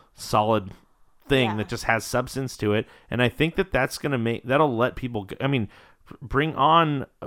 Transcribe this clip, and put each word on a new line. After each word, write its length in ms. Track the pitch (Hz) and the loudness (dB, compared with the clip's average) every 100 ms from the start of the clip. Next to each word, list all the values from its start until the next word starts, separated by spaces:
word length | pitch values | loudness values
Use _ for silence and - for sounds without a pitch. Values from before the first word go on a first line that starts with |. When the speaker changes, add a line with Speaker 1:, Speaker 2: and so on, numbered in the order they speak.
| _ | _
Speaker 1:
solid 580 | - - 110 107 110 95 - _ _ _ _ - | -18 -2 0 2 0 -2 -14 _ _ _ _ 0
thing 220 | 135 117 | 2 2
Speaker 2:
Yeah. 40 | 107 | 0
Speaker 1:
that 140 | 104 | -4
just 160 | 113 - | -4 0
has 180 | 113 | 0
substance 540 | - 123 127 139 131 - | 0 -4 -4 -6 -8 -4
to 160 | 107 | 0
it." 120 | 104 - - - | 0 -2 -12 -6
And 120 | 117 | 0
I 80 | 123 | 0
think 260 | - 160 196 | 2 0 0
that 160 | 185 | -2
that's 260 | 127 135 - | 0 -2 -4
gonna 200 | 151 131 | -4 -2
make, 260 | 113 117 | -2 -4
that'll 320 | 120 139 151 113 | 0 2 4 2
let 200 | 123 - | 0 -2
people 260 | 127 113 | -6 -6
go, 140 | 95 - | -8 -4
I 80 | 135 | 0
mean, 220 | 135 101 - - _ - | 0 -2 -8 -20 _ -20
br-, 100 | - | -18
bring 340 | 123 131 156 - | -4 -2 0 2
on 500 | 143 165 160 139 - - | 4 6 4 0 -6 -12